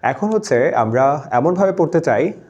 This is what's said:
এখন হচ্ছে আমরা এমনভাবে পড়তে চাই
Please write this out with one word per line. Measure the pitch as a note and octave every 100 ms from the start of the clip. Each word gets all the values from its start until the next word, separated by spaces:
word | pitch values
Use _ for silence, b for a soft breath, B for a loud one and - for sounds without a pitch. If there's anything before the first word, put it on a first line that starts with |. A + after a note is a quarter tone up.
এখন | A#2+ C3+ G#3 A3
হচ্ছে | G#3+ A#2+ C#3 -
আমরা | A2 A#2+ C3+ D3 -
এমনভাবে | A#2+ C#3+ F3+ G3 F#3+
পড়তে | - E3+
চাই | D#3 A2 E3 - -